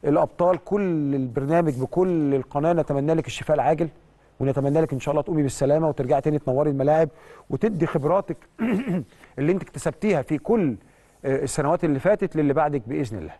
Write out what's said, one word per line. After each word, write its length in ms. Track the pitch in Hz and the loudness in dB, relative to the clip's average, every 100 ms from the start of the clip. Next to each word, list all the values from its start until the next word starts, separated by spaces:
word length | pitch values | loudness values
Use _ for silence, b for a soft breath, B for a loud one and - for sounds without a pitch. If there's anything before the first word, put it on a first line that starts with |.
الأبطال، 600 | 151 156 156 - 175 180 | 2 2 2 0 2 2
كل 500 | - 202 196 165 143 | 0 -2 0 0 0
البرنامج 680 | 139 131 117 139 165 165 127 | -2 -2 -4 0 2 2 0
بكل 540 | 131 - 185 170 147 | -2 0 2 2 2
القناة، 380 | 139 123 147 156 | 0 -2 -2 0
نتمنى 420 | 170 151 139 143 | 0 0 0 0
لك 120 | 160 147 | 0 -2
الشفاء 280 | - - | -8 0
العاجل، 340 | - 127 156 160 - _ b b _ | 2 2 2 -2 -6 _ b b _
ونتمنى 400 | 131 135 139 151 | -2 0 2 2
لك 120 | 160 | 2
إن 80 | 135 | -2
شاء 120 | 147 | -2
الله 100 | 147 | -2
تقومي 200 | 147 165 | -2 0
بالسلامة 460 | 139 - 139 151 160 | -2 0 2 2 2
وترجعي 320 | 143 131 143 | -2 0 0
تاني 180 | 151 147 | 0 -2
تنوري 320 | - 127 151 | 0 0 0
الملاعب 380 | 139 135 156 160 - B B B | 0 2 2 2 -2 B B B
وتدي 360 | 139 214 190 156 | -2 -2 0 -2
خبراتك 500 | 165 139 185 190 170 - - | 0 0 0 -2 -10 -12 -6
<clears throat> 760 | 226 202 269 175 131 - - - | -2 -2 -2 -4 -6 -16 -20 -4
اللي 140 | 147 | 0
أنت 100 | 185 | 0
اكتسبتيها 600 | 156 - 170 - 214 175 | -4 -6 -6 -4 0 0
في 160 | 127 151 | 0 -4
كل، 380 | - 226 165 107 b b b b | 0 2 2 -2 b b b b
آه، 180 | 139 135 | -4 -2
السنوات 420 | 139 - 143 170 | -2 -2 0 0
اللي 140 | 170 139 | 0 0
فاتت 380 | 170 208 190 156 | 0 0 0 0
للي 160 | 147 | 0
بعدك 300 | 139 151 143 110 | 2 0 -2 -4
بإذن 320 | 151 127 104 | -6 -4 -6
الله. 140 | 78 | -10